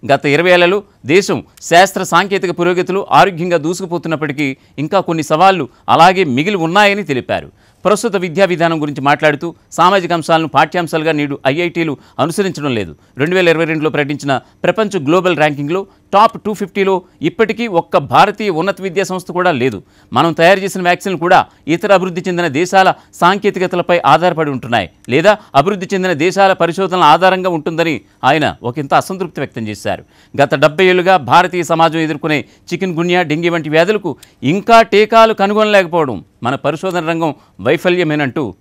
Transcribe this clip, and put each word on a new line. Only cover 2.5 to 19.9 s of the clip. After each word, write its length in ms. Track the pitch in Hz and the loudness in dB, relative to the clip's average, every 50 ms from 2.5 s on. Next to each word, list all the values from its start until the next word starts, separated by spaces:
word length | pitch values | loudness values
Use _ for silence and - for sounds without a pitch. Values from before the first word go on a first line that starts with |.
| 170 - | -4 -2
పురోగతిలో 480 | 175 175 180 175 180 180 185 196 - - - 143 | -2 0 0 -2 -2 -2 -4 -6 -4 2 4 4
ఆరోగ్యంగా 380 | 175 196 185 151 170 185 175 | 4 4 2 -6 -4 -2 -2
దూసుకుపోతున్నప్పటికీ 1000 | 165 139 160 180 175 190 170 175 170 - 165 160 139 156 147 143 135 151 135 135 _ _ _ _ - 143 | -2 -2 -2 -6 -6 -8 -8 -8 -8 -4 -4 -6 -4 -4 -6 -4 -4 -4 -6 -6 _ _ _ _ -10 -8
ఇంకా 160 | 147 - 196 175 | -2 -2 -2 -2
కొన్ని 160 | - 170 165 151 - | -2 -4 -4 -2 -2
సవాళ్లు 380 | 156 156 180 190 190 180 139 113 _ _ _ - 113 | 0 4 4 4 4 2 -4 -8 _ _ _ 0 4
అలాగే 280 | 143 170 185 190 185 190 151 120 | 6 6 6 6 2 0 0 0
మిగిలి 240 | 127 156 196 214 185 165 | -2 -2 -2 -2 -2 -4
ఉన్నాయని 360 | 160 170 202 208 202 202 208 202 151 | 0 2 2 2 2 2 -2 -4 -4
తెలిపారు. 380 | 143 127 - - 107 87 73 69 _ _ _ _ _ _ _ | -6 -6 -4 -4 -6 -6 -6 -10 _ _ _ _ _ _ _
ప్రస్తుత 300 | 180 208 196 - 233 180 196 180 | 0 0 0 -2 -4 -2 -2 -4
విద్యా 220 | 185 151 170 196 180 | -4 0 0 0 0
విధానం 300 | 180 151 170 165 165 160 | 2 0 0 -2 0 -2
గురించి 200 | 147 147 143 131 135 | -4 -6 -6 -2 0
మాట్లాడుతూ 480 | 143 147 139 156 151 147 135 - 170 160 _ _ _ - | 0 0 2 2 0 0 0 -6 -10 -12 _ _ _ -2
సామాజిక 340 | - 170 180 196 196 170 180 175 | 2 2 4 4 2 0 0 -4
అంశాలను 320 | 170 147 - 170 160 160 160 - | -4 0 0 0 0 0 0 2
పాఠ్యాంశాలుగా 560 | 139 156 151 - 185 170 151 - 160 156 160 | 0 0 2 0 -6 -6 -2 -4 -2 -2 0
నేడు 240 | 156 147 147 143 143 139 - | -2 -2 -2 -4 -6 -4 -2
ఐఐటీలు 500 | 135 139 156 175 175 170 170 165 160 139 - _ _ _ - | -2 -2 0 -4 -4 -2 -4 -4 -4 -6 -8 _ _ _ -4
అనుసరించడం 500 | 127 160 165 - 202 190 - - 147 147 123 | -4 -4 -2 -2 -4 -4 -4 -6 -4 -4 -4
లేదు. 180 | 110 98 85 76 _ _ _ _ - | -4 -4 -8 -10 _ _ _ _ -6
రెండు 140 | 131 165 180 | -4 0 0
వేల 120 | 185 185 170 160 | 2 2 2 2
ఇరవై 120 | 156 165 156 | 2 0 -2
రెండులో 180 | 160 156 147 156 127 | -2 -2 -4 -2 -2
ప్రకటించిన 460 | 143 147 139 147 139 - 143 135 120 _ _ _ _ - | -2 -4 -4 -6 -6 -4 -4 -4 -4 _ _ _ _ -2
ప్రపంచ 360 | 170 175 - 220 202 202 185 139 | -2 -2 0 -4 -4 -4 -4 -2
గ్లోబల్ 300 | 131 160 185 185 185 175 147 | 0 0 2 2 0 0 2
ర్యాంకింగ్లో 400 | 151 151 147 135 143 143 170 190 196 _ _ _ _ _ - | 0 0 0 -4 -6 -4 -4 -6 -6 _ _ _ _ _ 2
టాప్ 200 | 196 214 226 - - _ | 2 2 2 2 -2 _
టూ 80 | 208 220 - | -8 -6 -6
ఫిఫ్టీలో 340 | 202 190 _ 202 196 190 190 180 180 _ _ _ - 165 | -8 -8 _ -2 0 0 0 -2 -4 _ _ _ -6 -6
ఇప్పటికీ 380 | 165 - 226 196 226 214 240 233 185 170 | 0 0 0 0 0 -6 -4 -2 -2 -2
ఒక్క 160 | 165 _ - 180 139 - - | -2 _ -2 -2 -2 2 4
భారతీయ 360 | 143 170 202 202 _ 220 208 170 151 | 4 4 4 2 _ -4 -4 -4 -2
ఉన్నత 200 | 165 196 190 190 185 | -2 -4 -4 -6 -8
విద్యా 200 | 190 165 190 196 190 | -6 -4 -4 -4 -4
సంస్థ 200 | 185 185 - - 165 | -6 -10 -10 -8 -6
కూడా 140 | 175 180 180 165 127 | -2 -2 -2 0 0
లేదు. 180 | 120 131 107 92 - _ | -2 -2 -2 -4 -14 _